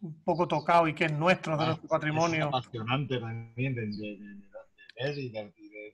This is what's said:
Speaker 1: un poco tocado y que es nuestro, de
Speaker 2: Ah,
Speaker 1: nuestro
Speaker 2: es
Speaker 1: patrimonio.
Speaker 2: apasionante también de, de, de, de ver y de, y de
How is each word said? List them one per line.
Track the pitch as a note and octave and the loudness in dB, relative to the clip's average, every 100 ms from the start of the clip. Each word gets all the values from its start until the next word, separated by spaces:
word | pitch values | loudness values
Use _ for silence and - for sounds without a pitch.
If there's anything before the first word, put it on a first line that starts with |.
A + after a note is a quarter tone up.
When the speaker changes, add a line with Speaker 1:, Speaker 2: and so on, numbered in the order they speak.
Speaker 1:
un | F3 D3+ | -14 -6
poco | - E3+ E3+ | -2 0 2
tocado | D#3 D#3+ E3+ D#3+ | 0 6 6 6
y | |
que | - | 2
es | E3 | 0
nuestro, | D3 E3+ F#3 - D3+ | 4 4 4 2 0
de | |
Speaker 2:
Ah, | D3+ | 0
Speaker 1:
nuestro | E3 - | 0 0
Speaker 2:
es | |
Speaker 1:
patrimonio. | D#3 D3+ D#3 E3+ D#3+ D3+ | 0 2 2 2 2 0
Speaker 2:
apasionante | B2+ - A#2 A2 C3+ C3+ B2+ | 0 -4 -8 -2 -2 0 -4
también | A2+ A2+ A#2 - C3+ A#2+ | -4 -8 -10 -4 -4 -2
de, | |
de, | G#2+ | -4
de, | G#2 G#2 G2+ | -6 -8 -10
de | G#2 G2+ - - - _ - - | -16 -18 -18 -20 -20 _ -20 -8
ver | C#3 C#3+ | -6 -6
y | B2+ | -8
de, | G#2+ G#2 _ | -10 -12 _
y | - | -20
de | - G#2+ | -18 -16